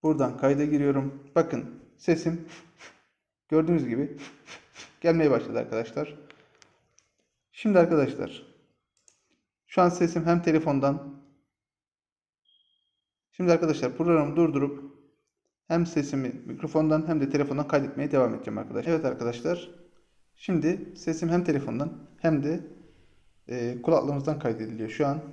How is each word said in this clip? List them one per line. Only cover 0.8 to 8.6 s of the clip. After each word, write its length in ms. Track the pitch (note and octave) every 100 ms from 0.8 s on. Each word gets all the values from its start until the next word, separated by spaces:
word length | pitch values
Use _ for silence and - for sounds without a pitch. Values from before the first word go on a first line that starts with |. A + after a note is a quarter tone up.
| C#3+ C#3 C3+ C3+ - -
Bakın 440 | D#3+ A#2+ A2 - - _
sesim 500 | - D#3+ E3+ E3+ - - - _ - _ _ _ _ _ _
gördüğünüz 380 | D#3 D#3+ E3+ B2+
gibi 300 | A#2 C#3+ - - - - - _ - - _
gelmeye 300 | E3+ E3 D#3
başladı 280 | A#2+ A2+ A2+
arkadaşlar. 560 | A#2 A2 A2+ - A2+ - - - _ _ _ _ _ _ _ _ _ _ _
Şimdi 280 | - G#3+ F#3+
arkadaşlar 680 | E3+ E3 C3 - - - - _